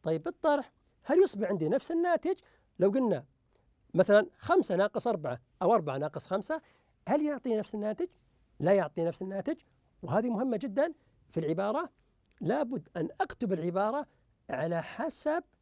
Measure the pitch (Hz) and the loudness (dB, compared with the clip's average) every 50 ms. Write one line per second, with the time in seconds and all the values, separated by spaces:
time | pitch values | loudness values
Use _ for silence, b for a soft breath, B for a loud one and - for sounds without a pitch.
0 | _ 160 165 160 156 330 - _ - 320 294 285 - - _ _ _ _ _ _ | _ -2 -2 -2 -2 -6 -10 _ 2 2 2 2 0 -6 _ _ _ _ _ _
1 | _ - 285 349 392 - - 202 214 180 202 180 156 151 208 269 - - 339 330 | _ 2 6 6 6 4 4 -2 -2 -2 0 0 0 0 0 0 -2 -2 -2 0
2 | 339 349 349 - - 311 381 - b b b b b b b _ 175 202 202 262 | 2 2 0 0 0 -2 -4 -4 b b b b b b b _ 2 2 4 2
3 | 254 226 180 135 - _ _ _ _ _ _ _ _ _ _ _ _ _ - 160 | 2 2 0 -2 -4 _ _ _ _ _ _ _ _ _ _ _ _ _ 2 2
4 | 185 - 202 208 214 - _ _ - - 339 381 262 - 196 175 196 - _ 226 | 4 6 6 6 6 4 _ _ -2 2 2 2 4 2 2 2 2 2 _ -2
5 | - 240 220 175 147 131 123 123 _ _ _ _ 185 175 233 220 165 147 131 135 | -2 -2 -2 -2 -2 -6 -6 -6 _ _ _ _ 2 4 4 4 2 0 -4 -4
6 | 147 151 - - - - 185 202 202 - 311 320 b b b b b b b b | -4 -6 -6 -10 -8 -4 -4 -4 -4 -4 -6 -8 b b b b b b b b
7 | _ - 233 302 294 302 294 262 _ 254 226 214 208 - - 214 202 214 214 - | _ -2 0 0 0 -2 -4 -4 _ -2 -2 -2 -2 -4 -8 -6 -4 -6 -4 -6
8 | 349 359 _ _ _ _ _ _ _ _ _ _ 143 170 196 196 175 147 _ - | -8 -10 _ _ _ _ _ _ _ _ _ _ 2 4 4 4 4 0 _ -2
9 | 165 170 170 - 190 190 196 196 - - 330 - _ _ _ _ _ _ _ _ | -2 -2 -2 -6 -10 -8 -8 -6 -4 -6 -6 -6 _ _ _ _ _ _ _ _
10 | - 165 135 202 220 247 233 196 247 269 233 202 262 269 190 233 285 339 302 _ | -8 -2 0 0 0 0 -2 -2 -2 -2 -2 -4 -4 -4 -2 0 -2 -2 -2 _
11 | _ _ _ _ _ _ - 165 160 147 160 175 196 202 226 294 349 359 _ _ | _ _ _ _ _ _ -8 -6 -2 -2 -2 -2 -2 -2 -2 -4 -6 -8 _ _
12 | _ _ _ _ _ _ _ _ - 156 226 294 294 233 262 220 - - _ 175 | _ _ _ _ _ _ _ _ -4 -2 0 0 -2 -2 -4 -8 -8 -8 _ -6
13 | 156 160 - _ 381 - - _ 254 202 190 165 160 175 170 190 202 214 247 285 | -6 -6 -2 _ -4 -4 -4 _ -2 -2 -2 -2 -2 -2 0 0 0 0 -2 -4
14 | 294 _ _ _ _ _ _ _ _ - - 127 151 165 170 165 156 - - - | -6 _ _ _ _ _ _ _ _ -8 -4 -4 -2 -2 -2 -4 -4 -6 -8 -6
15 | 285 320 - - - 302 302 349 359 _ _ _ | -6 -6 -6 -4 -4 -2 -2 -2 -4 _ _ _